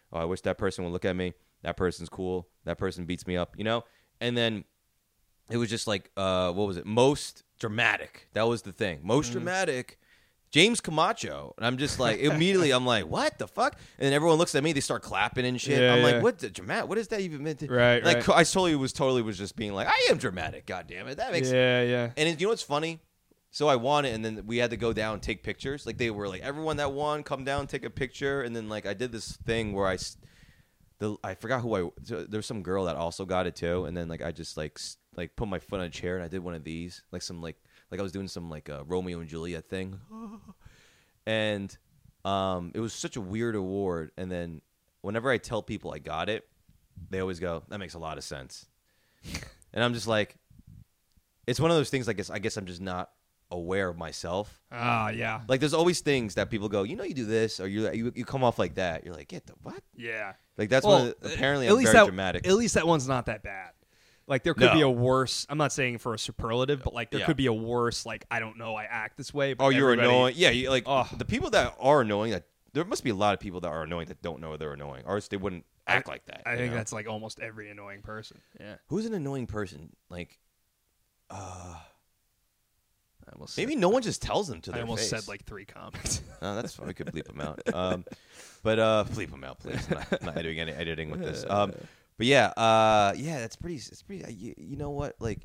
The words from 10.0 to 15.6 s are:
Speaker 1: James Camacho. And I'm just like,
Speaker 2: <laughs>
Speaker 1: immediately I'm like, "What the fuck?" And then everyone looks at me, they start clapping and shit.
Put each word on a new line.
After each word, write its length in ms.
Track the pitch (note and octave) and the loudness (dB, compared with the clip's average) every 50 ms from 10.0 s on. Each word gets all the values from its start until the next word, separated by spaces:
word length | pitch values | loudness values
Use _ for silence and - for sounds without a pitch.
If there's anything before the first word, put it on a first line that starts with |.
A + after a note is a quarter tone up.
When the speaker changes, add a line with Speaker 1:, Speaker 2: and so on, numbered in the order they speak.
| _ _ _ _ _ _ _ _ _ _ | _ _ _ _ _ _ _ _ _ _
Speaker 1:
James 300 | - D3 F3+ A3+ A#3+ - - | 6 8 8 8 6 4 -2
Camacho. 720 | - D#3+ D#3 D#3+ F3+ - - - F2+ C#2+ C#2+ C#2+ - - | -2 2 2 2 2 2 -2 -4 -8 -8 -8 -10 -12 -8
And 80 | - A2 | -4 -2
I'm 140 | A#2+ B2+ B2+ | 0 0 0
just 200 | D3 C3+ - - | 0 -2 0 0
like, 200 | B2+ A#2 A2 - | 2 2 2 4
Speaker 2:
<laughs> 20 | |
Speaker 1:
immediately 520 | C3 D3+ D3 D#3 E3 F#3+ G3 F#3 E3 C#3+ B2+ | 4 4 4 4 6 6 6 6 6 6 4
I'm 120 | B2+ B2+ | 4 4
like, 220 | B2 A#2 G#2 E2+ | 4 2 2 2
"What 320 | D#2+ A#2+ G3+ C#4 - - - | 0 -2 0 0 -2 -2 -4
the 100 | A2 - | -8 -6
fuck?" 260 | - - B3 C#4+ - - - - - - | -2 0 0 0 0 -4 -14 -18 -6 -2
And 60 | C3+ | 0
then 60 | C#3 C#3 | 2 4
everyone 240 | D3 D#3 E3+ D#3+ | 4 6 6 6
looks 180 | D#3 F3 - - | 6 6 4 2
at 80 | C#3 C3+ | 2 2
me, 120 | E3 D#3 | 2 0
they 60 | C3+ | 0
start 220 | - - C#3 A#2 - | 0 -2 -2 -4 -4
clapping 440 | - G#2 F#2+ G#2 G#2+ - C3 B2 | -2 0 0 0 0 0 0 -2
and 120 | B2 B2+ | -2 -2
shit. 220 | A#2+ | -2